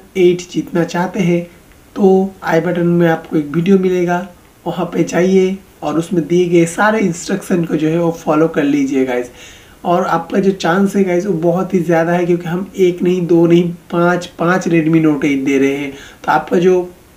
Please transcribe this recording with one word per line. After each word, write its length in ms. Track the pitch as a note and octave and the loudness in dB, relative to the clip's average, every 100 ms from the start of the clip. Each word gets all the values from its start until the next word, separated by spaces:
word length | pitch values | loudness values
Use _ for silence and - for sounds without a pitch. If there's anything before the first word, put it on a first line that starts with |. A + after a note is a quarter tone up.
| - F#3+ | -6 2
eight 340 | F3+ F3 - | 2 2 -4
जीतना 320 | E3 - F3 | -8 -4 -2
चाहते 360 | E3 F3 F#3 A3 | -2 -2 -4 -2
हैं, 300 | E3+ F3 F3 - - - - - | 0 0 -4 -14 -20 -20 -14 0
तो 380 | G3 F#3+ G3 - | 2 4 0 -6
आई 180 | - E3 | -2 0
बटन 260 | E3+ F3 E3+ | 0 0 0
में 220 | F3 E3+ | 2 2
आपको 280 | G3 - E3 | 0 -2 -4
एक 100 | C#3+ | -2
वीडियो 320 | E3 E3+ F#3+ | -2 2 2
मिलेगा, 500 | F#3 F3+ F3 F3 F#3 - - _ F3 | 2 0 0 -2 -6 -16 -20 _ -8
वहाँ 200 | E3+ F3 | -6 -4
पे 180 | - | -2
जाइए 540 | E3 E3+ F#3 F#3+ F#3 F#3+ - - | -2 0 2 2 2 -2 -10 -10
और 160 | D3+ D3+ | -6 -4
उसमें 280 | E3 F3 D3+ | -2 -2 0
दिए 220 | F3 F3 | 0 2
गए 180 | E3+ E3 | 2 2
सारे 340 | - G#3 A3 | 0 0 2
इंस्ट्रक्शन 640 | G3 E3 - F#3 - F3+ | -2 -4 -6 -6 -2 -2
को 120 | E3 D#3 | -2 -2
जो 120 | D#3 | 0
है, 100 | E3 | 0
वो 120 | E3+ | -2
फॉलो 360 | E3 - D3+ D#3+ | -2 -2 2 2
कर 140 | D3+ | 0
लीजिए, 400 | C#3+ C#3+ C3+ C3+ | 0 0 0 0
गाइस। 260 | C3 B2 A#2+ - - - - - | 0 -2 -6 -10 -20 -20 -20 -8
और 200 | - F3 | -2 0
आपका 340 | F3+ E3 - G3+ | 0 -2 -2 0
जो 120 | F#3+ | 0
चांस 460 | F#3+ E3+ F3+ G3 G3+ | 0 0 0 2 2
है, 80 | |
गाइस, 220 | F#3 F3 G#3 | 0 0 -2
वो 60 | |
बहुत 420 | E3 E3+ F3 F#3 | 0 0 0 0
ही 40 | F#3+ | -2
ज़्यादा 340 | D#3+ E3 E3 | 0 0 2
है, 140 | F3 E3+ | 0 0
क्योंकि 220 | F3 E3+ | -2 -2
हम 240 | F3 G3 - | -6 -6 0
एक 260 | F3+ F3 | 0 2
नहीं, 240 | F3+ F#3 E3+ | 0 0 2
दो 200 | E3+ E3+ | 4 4
नहीं, 260 | E3+ F3 | 4 2
पाँच, 540 | E3+ - F3 F3 F3 F3 | -4 -6 0 2 0 -4
पाँच 420 | - E3+ F#3 F#3 | -4 -2 0 0
Redmi 320 | E3+ D#3 E3 | 0 2 2
Note 240 | D#3 D3 | 2 0
eight 200 | D3+ C#3 | 0 -2
दे 140 | C3+ C3+ | 0 2
रहे 180 | C3+ C#3 | 0 -2
हैं, 160 | C#3+ | -6
तो 400 | - - - - | -12 -18 -8 -2
आपका 260 | D#3 - F#3+ | -2 0 0
जो 360 | F3+ F3+ F3+ - _ | 2 2 -2 -10 _